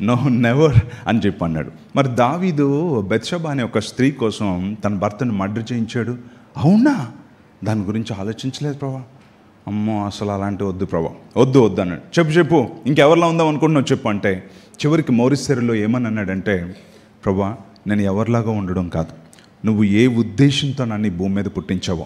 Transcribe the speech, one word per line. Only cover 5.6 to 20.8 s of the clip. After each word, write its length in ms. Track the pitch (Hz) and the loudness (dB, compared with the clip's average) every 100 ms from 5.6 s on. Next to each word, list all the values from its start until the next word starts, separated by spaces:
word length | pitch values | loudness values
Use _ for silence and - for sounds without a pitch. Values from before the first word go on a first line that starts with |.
| 113 | -4
చేయించాడు. 460 | 120 110 123 113 123 - - - - | -4 -4 -4 -4 -6 -12 -20 -18 -2
"అవునా? 500 | 147 208 277 254 117 - - _ _ - | 4 4 4 2 -4 -12 -20 _ _ -10
దాని 180 | 104 110 | -4 -2
గురించి 340 | 95 110 110 101 | -2 -4 -4 -6
ఆలోచించలేదు 580 | 98 113 135 - 147 143 | -8 -8 -8 -8 -8 -6
ప్రభా." 240 | 139 131 123 - - _ _ _ - | -8 -10 -12 -20 -20 _ _ _ -8
"అమ్మో, 380 | 104 107 107 101 | -4 -2 -2 -4
అసలు 260 | - 104 | -4 -4
అలాంటి 320 | 101 98 95 | -4 -4 -4
వద్దు 220 | 101 92 95 | -4 -4 -4
ప్రభా, 560 | 87 80 - - 101 | -2 -4 -8 -4 2
వద్దు, 180 | 135 135 | 4 6
వద్దు" 220 | 110 92 | 4 4
అన్నాడు. 380 | 90 82 - - | -2 -4 -4 0
"చెప్పు, 120 | 160 | 2
చెప్పు, 360 | 156 147 160 117 - 117 | 2 4 2 0 -4 -2
ఇంకెవరిలా 420 | 151 143 170 170 | 4 6 6 4
ఉందాం 200 | 165 160 | 2 2
అనుకుంటున్నావు 440 | 151 156 151 120 | 2 2 2 2
చెప్పు" 180 | 131 117 | 0 0
అంటే 340 | 104 104 95 98 - - - | -2 -2 -2 -6 -20 -20 -4
చివరికి 360 | 147 165 156 | 0 0 2
మోరిస్ 340 | 117 123 139 139 | 2 4 2 0
సెర్లో 300 | 135 120 113 | 0 0 0
ఏమని 320 | 104 123 120 | 0 0 -2
అన్నాడంటే, 680 | 107 95 95 92 95 87 95 - - - _ 104 | -4 -4 -4 -2 -2 -4 -12 -20 -20 -20 _ -4
"ప్రభా, 300 | 95 98 117 - - - | -2 -2 -6 -14 -12 -4
నేను 140 | 104 | 0
ఎవరిలాగా 500 | 98 98 110 117 110 | 0 0 0 0 0
ఉండడం 380 | 107 92 90 90 | -2 -2 -4 -4
కాదు, 220 | 82 80 - - - - _ 104 | -4 -6 -8 -20 -20 -20 _ 0
నువ్వు 180 | 107 | 2
ఏ 240 | 104 104 127 | 4 4 4
ఉద్దేశంతో 800 | 117 107 101 139 139 143 127 | 4 0 4 4 4 -2 -4